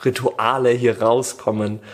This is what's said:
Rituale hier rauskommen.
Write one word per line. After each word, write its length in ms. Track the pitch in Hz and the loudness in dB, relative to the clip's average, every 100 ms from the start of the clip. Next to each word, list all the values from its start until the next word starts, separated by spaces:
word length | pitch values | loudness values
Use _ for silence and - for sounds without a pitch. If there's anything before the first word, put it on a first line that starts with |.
Rituale 680 | 131 127 127 - 113 135 127 | -4 0 -2 0 0 2 2
hier 320 | 120 120 107 | 2 2 2
rauskommen. 800 | 110 123 127 - - 107 104 107 - | 2 2 0 -6 -4 -2 -4 -6 -12